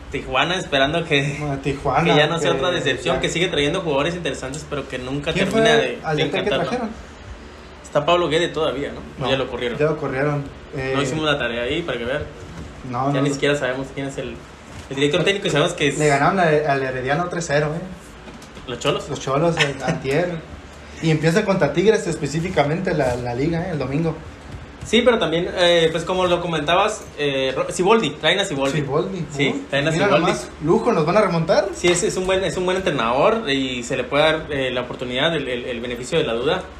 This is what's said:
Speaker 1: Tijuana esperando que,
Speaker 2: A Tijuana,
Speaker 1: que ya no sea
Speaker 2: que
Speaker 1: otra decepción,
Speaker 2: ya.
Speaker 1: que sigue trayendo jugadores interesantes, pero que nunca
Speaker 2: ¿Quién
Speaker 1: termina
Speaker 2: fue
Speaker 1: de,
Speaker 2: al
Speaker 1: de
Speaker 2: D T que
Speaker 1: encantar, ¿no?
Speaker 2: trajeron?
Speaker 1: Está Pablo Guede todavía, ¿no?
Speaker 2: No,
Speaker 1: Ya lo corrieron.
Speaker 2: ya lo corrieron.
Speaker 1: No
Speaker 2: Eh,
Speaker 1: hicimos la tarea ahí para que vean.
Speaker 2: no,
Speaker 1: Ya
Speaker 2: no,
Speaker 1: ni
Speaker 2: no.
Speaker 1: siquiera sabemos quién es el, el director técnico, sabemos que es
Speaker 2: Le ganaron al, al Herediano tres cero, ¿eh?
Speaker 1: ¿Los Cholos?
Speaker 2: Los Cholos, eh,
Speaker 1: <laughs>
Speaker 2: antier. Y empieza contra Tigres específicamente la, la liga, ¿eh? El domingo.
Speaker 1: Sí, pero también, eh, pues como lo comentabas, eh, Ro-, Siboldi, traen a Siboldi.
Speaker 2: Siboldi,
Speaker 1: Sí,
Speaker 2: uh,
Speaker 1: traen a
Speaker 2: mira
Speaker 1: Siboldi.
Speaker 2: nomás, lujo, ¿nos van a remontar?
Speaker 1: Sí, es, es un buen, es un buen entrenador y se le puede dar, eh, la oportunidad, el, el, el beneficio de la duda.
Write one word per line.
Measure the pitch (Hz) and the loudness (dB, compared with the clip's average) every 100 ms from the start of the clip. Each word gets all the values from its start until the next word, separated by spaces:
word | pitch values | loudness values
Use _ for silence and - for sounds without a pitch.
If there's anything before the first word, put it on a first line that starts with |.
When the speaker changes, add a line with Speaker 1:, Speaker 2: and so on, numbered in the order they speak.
| - | -8
Speaker 1:
Tijuana | 143 127 131 151 | -8 -2 0 2
esperando | 180 - 139 139 170 | 0 0 2 2 0
que, | 165 143 143 151 147 | 2 0 0 -2 -4
Speaker 2:
A | 139 | -4
Tijuana, | 143 135 139 135 170 | -4 -2 0 2 4
Speaker 1:
que | 147 | 4
ya | 156 | 4
no | 170 | 2
sea | 175 | 0
Speaker 2:
que | 165 | 2
Speaker 1:
otra | 180 | 0
decepción, | 170 139 120 165 - | 0 0 -2 0 0
Speaker 2:
ya. | |
Speaker 1:
que | 156 | 0
sigue | 170 175 | 0 0
trayendo | 156 147 185 | 2 0 0
jugadores | 165 135 160 | 0 0 0
interesantes, | 175 151 127 131 147 - | -2 -4 -6 -8 -10 -8
pero | 143 135 | -8 -6
que | 127 | -8
nunca | 127 143 151 | -6 -4 -2
Speaker 2:
¿Quién | 170 190 | 0 2
Speaker 1:
termina | 220 220 | 4 6
Speaker 2:
fue | 143 131 | 4 2
Speaker 1:
de, | 120 | -2
Speaker 2:
al | 156 151 | -2 0
Speaker 1:
de | |
Speaker 2:
D | 147 | 0
T | |
que | 185 | 0
Speaker 1:
encantar, | - 135 | 0 0
¿no? | 165 | 0
Speaker 2:
trajeron? | 247 220 - - - - - - - - - | -2 -4 -8 -16 -18 -16 -16 -18 -18 -20 -20
Speaker 1:
Está | - 147 147 | -2 -2 2
Pablo | 175 165 | 2 4
Guede | 160 165 | 2 0
todavía, | 147 151 127 143 | 0 -2 -2 -6
¿no? | 120 - - | -8 -14 -6
Speaker 2:
No, | 131 | -2
Speaker 1:
Ya | 131 | 0
lo | 123 | -2
corrieron. | 120 120 113 | -2 -4 0
Speaker 2:
ya | 151 | 0
lo | 156 | 0
corrieron. | 139 131 147 147 139 - - | -4 -2 0 -2 -6 -12 -12
Speaker 1:
No | 139 | -8
Speaker 2:
Eh, | 131 135 | -2 0
Speaker 1:
hicimos | 147 156 | 0 0
la | 151 131 | 0 0
tarea | 120 117 | 0 -2
ahí | 123 160 | -2 -2
para | 170 120 | -4 -4
que | |
vean. | 117 147 - - - - - - 131 | -4 -4 -6 -12 -14 -14 -14 -14 -8
Speaker 2:
no, | 120 139 | -2 0
Speaker 1:
Ya | |
Speaker 2:
no, | 139 | 2
Speaker 1:
ni | 143 | 0
Speaker 2:
no. | |
Speaker 1:
siquiera | 139 143 147 | 2 2 2
sabemos | 127 131 135 | 0 -2 -6
quién | 139 135 | -8 -8
es | 135 | -6
el, | 123 117 - - - - - | -8 -10 -16 -20 -18 -16 -10
el | 135 | 0
director | 143 165 | 2 4
técnico, | 185 196 185 | 2 2 0
sabemos | 147 170 | 2 2
que | - 143 | 2 0
es | 147 | 2
Speaker 2:
Le | 151 | 2
ganaron | 139 160 190 | 4 4 4
al, | 170 151 147 | 4 4 2
al | 139 | 0
Herediano | 131 127 127 160 175 | -2 -4 -2 -2 -2
tres | 170 160 | -4 0
cero, | 143 151 165 | 0 0 -4
¿eh? | 190 - - - - - - - - | -8 -14 -16 -18 -18 -18 -18 -16 -10
Speaker 1:
¿Los | 120 | -4
Cholos? | 143 - - | -2 -2 -4
Speaker 2:
Los | 139 | -6
Cholos, | - 143 170 160 | -2 2 2 2
eh, | 143 131 | 0 0
Speaker 1:
<laughs> | 127 | -2
Speaker 2:
antier. | 165 135 160 180 165 - - - - - - | -2 0 0 0 -4 -10 -16 -16 -18 -18 -4
Y | 160 | 2
empieza | 147 165 196 | 4 4 4
contra | 208 185 143 | 2 2 2
Tigres | 175 202 202 175 | 4 4 4 2
específicamente | - 139 165 185 156 143 170 185 | -2 -2 -2 -2 0 2 2 0
la, | 156 127 123 | 2 2 0
la | 123 | -4
liga, | 120 151 165 185 | -2 0 0 -2
¿eh? | |
El | 151 | -4
domingo. | 127 143 165 151 - - - - - - | -2 0 -2 -4 -12 -16 -16 -14 -16 -14
Speaker 1:
Sí, | - 226 | 0 4
pero | 254 226 | 6 4
también, | 160 165 190 185 | 2 0 0 2
eh, | 175 170 160 | 4 6 4
pues | 165 | 2
como | 165 185 180 | 0 2 4
lo | 170 | 2
comentabas, | 175 156 147 180 214 - - - | 0 -2 2 4 4 -2 -10 -4
eh, | 147 135 131 135 | -2 0 0 -2
Ro-, | 180 | -4
Siboldi, | 170 180 226 147 | 0 4 4 4
traen | - 156 185 | 0 0 2
a | |
Siboldi. | 196 139 135 151 | 0 0 0 0
Speaker 2:
Siboldi, | 127 151 190 185 156 139 | 0 0 -2 -4 -6 0
Speaker 1:
Sí, | 143 | 0
Speaker 2:
uh, | - - | 0 -2
Speaker 1:
traen | 139 156 | 0 0
a | |
Speaker 2:
mira | 160 202 | 2 4
Speaker 1:
Siboldi. | 180 180 | 4 2
Speaker 2:
nomás, | 214 - - | 0 -4 -6
lujo, | 151 220 240 | 2 4 4
¿nos | 180 | 2
van | 151 208 | 4 4
a | |
remontar? | 190 165 160 254 370 | 4 2 2 2 2
Speaker 1:
Sí, | 349 175 | 0 2
es, | 170 | 4
es | 196 185 | 2 -2
un | |
buen, | 185 190 | 0 0
es | 180 170 | 0 -2
un | 180 | 0
buen | 185 | 0
entrenador | 185 139 113 127 190 226 143 | 0 0 0 4 4 4 0
y | 135 131 123 | -2 -2 -4
se | 117 131 | -4 -4
le | |
puede | 120 143 | 0 2
dar, | 156 160 156 | 4 2 -2
eh, | 143 131 | -2 -2
la | 123 | -2
oportunidad, | 123 - 123 127 160 | -6 -8 -4 0 0
el, | 160 127 | 0 -2
el, | 123 | -4
el | 123 120 | -4 -6
beneficio | 123 120 127 165 | -6 -8 -2 0
de | |
la | 123 | 0
duda. | 117 139 185 - | 0 0 -2 -4